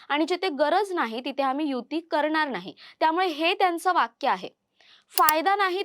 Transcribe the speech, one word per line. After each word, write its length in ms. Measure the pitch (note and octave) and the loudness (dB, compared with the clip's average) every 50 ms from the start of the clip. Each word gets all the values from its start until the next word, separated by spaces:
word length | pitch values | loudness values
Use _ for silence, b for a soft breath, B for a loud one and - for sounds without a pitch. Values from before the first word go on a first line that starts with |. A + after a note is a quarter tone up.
| B - | B -2
आणि 160 | C4+ D4 D#4+ C#4 | -2 0 0 0
जिथे 220 | F4+ E4+ F#4 F#4+ | -2 -2 -2 -2
गरज 420 | D4 C4 D4+ D4 D#4+ F#4+ G#4+ G4 | 0 0 2 2 2 2 0 0
नाही 300 | F#4 E4+ C4+ A3+ A3 A#3+ B3+ | -2 -2 -2 -2 -4 -6 -6
तिथे 180 | E4 - - C#4 | -6 -4 -2 -2
आम्ही 240 | C4+ C4 C#4+ D#4+ D4 | -2 0 -2 -2 -2
युती 320 | C4+ B3 - - C#4+ E4 | -2 -4 -6 -6 -6 -8
करणार 480 | E4+ - - D4+ C#4+ D#4 D#4 D#4+ D#4 D4 | -6 -2 -2 -2 0 0 0 -2 -2 -2
नाही." 260 | A#3+ F3 F3+ - B B B B B - | -4 -6 -8 -12 B B B B B 0
त्यामुळे 280 | E4 D#4+ D#4+ F4 F#4+ F#4 | 0 0 2 2 0 -2
हे 260 | D4+ C#4 D#4+ E4+ G4 | -2 0 0 0 2
त्यांचं 400 | G4+ G4+ F4+ E4+ E4 - F#4 F4+ | 2 2 0 0 0 -2 0 2
वाक्य 340 | E4 B3 A#3 - - - B3+ | 2 0 -2 -2 -4 -2 -2
आहे. 220 | G3+ F#3 F#3 - - _ _ _ b b b b b b b _ | -2 -2 -4 -10 -16 _ _ _ b b b b b b b _
"फायदा 460 | - - E4+ D#4 D4+ D#4 E4 F#4+ G4 | 2 4 4 4 4 2 2 2 2
नाही 280 | G4+ G4+ F#4 F4 F#4+ | 2 2 0 0 -2